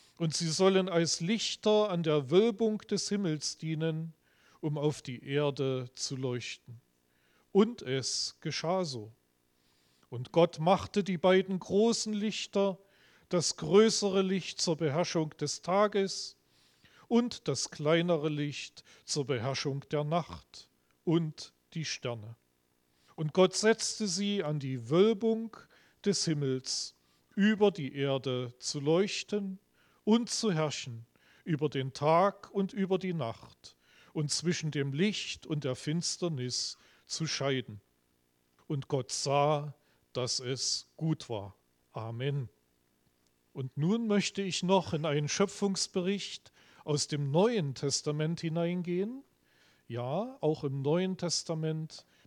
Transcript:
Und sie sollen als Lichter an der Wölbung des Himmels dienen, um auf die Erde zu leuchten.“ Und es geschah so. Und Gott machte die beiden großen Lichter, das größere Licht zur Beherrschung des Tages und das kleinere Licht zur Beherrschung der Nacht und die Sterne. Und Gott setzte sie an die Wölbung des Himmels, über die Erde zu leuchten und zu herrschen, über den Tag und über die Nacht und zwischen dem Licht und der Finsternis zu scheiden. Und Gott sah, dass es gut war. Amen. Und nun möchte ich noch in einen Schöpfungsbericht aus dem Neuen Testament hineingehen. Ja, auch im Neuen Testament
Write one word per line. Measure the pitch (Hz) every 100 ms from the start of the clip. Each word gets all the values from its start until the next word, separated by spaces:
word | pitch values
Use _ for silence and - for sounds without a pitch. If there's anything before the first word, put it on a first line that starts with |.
| _ -
Und | 160 -
sie | 165
sollen | 151 190 190 185
als | 170 165 -
Lichter | 170 226 - - 214 214 208
an | 175
der | 165 151 131
Wölbung | 180 233 196 220 214
des | - 196 -
Himmels | 202 180 151 - -
dienen, | 160 156 160 160 160 - _ _ _ _
um | 156 147
auf | 151 -
die | - 117
Erde | 135 143 147 131 135 131 127
zu | - - 131
leuchten.“ | 131 123 - - - 113 _ _ _ _ _ _ _
Und | 196 220 233
es | 127 131 120 - - -
geschah | 160 - 160 190
so. | 165 123 104 - _ _ _ _ _ _ _ _ _
Und | 120 127
Gott | 165 170 151
machte | 165 185 - 208
die | 190 175
beiden | 185 190 185 185
großen | - 196 233 220 214
Lichter, | 208 214 - - 196 196 185 _ _ _ _ -
das | 180 - -
größere | 156 196 220 - 202 190
Licht | 190 190 - -
zur | 180 151
Beherrschung | 156 151 170 170 156 -
des | 147 -
Tages | - 196 208 202 190 - - - _ _ _ _ _ _ -
und | 233 240 - -
das | 131 -
kleinere | - 147 165 175 160 156
Licht | 147 147 - - - - - -
zur | 151 139
Beherrschung | 123 131 131 143 139 -
der | 151
Nacht | 147 170 - 85 - - - _ _ _ 180
und | 165 156 - - _ _
die | 165 143
Sterne. | - 127 117 107 117 _ _ _ _ _ _ _ -
Und | 151
Gott | 180 185 -
setzte | 220 220 - - 208
sie | 170 202 202
an | 151 151
die | 139 131 117
Wölbung | 170 220 214 226 220 226 - - _ _ _
des | 202 - 170
Himmels, | 147 135 131 - - - - _ _ _
über | - 208 208 202
die | 165 131 139
Erde | 139 135 131 127 123 -
zu | - 147
leuchten | 139 170 202 - - 208 196 185 _ _ _ _
und | 214 233 233
zu | - 220
herrschen, | 156 151 - 131 113 - _ _ _ -
über | 143 147
den | 139 131
Tag | - 147 170 196 - -
und | 196 190
über | 202 185 185
die | 185
Nacht | 170 113 - - - - _ _ _ -
und | 160 147
zwischen | - 165 165 156
dem | 143 139
Licht | 139 208 - - - -
und | 151
der | 135 123
Finsternis | 147 170 - - 175 135 123 - - - _ _ -
zu | - 160
scheiden. | - 139 131 113 104 _ _ _ _ _ _ _ _ -
Und | 139 -
Gott | 139 123
sah, | - 139 143 147 147 147 - _ _ _
dass | 127 123 -
es | 127 127 - - - -
gut | 160 151 -
war. | 107 101 - _ _ _
Amen. | 117 113 117 139 139 117 _ _ _ _ _ _ _ _ _ _
Und | - 131 143
nun | 165 233 220
möchte | 202 - -
ich | 196 -
noch | 180 190 -
in | 156 156
einen | 147 147
Schöpfungsbericht | - 196 - 202 185 - 190 175 202 - - - _ _ -
aus | - 147 -
dem | 147 139
Neuen | 160 226 226 143 123
Testament | 143 - 151 151 156 165
hineingehen. | 165 165 170 180 175 175 214 262 - _ _ _ _ _ -
Ja, | 120 123 165 247 269
auch | 156 156
im | 143 139
Neuen | 139 175 185 185
Testament | 175 - - 160 160 160 160 - - _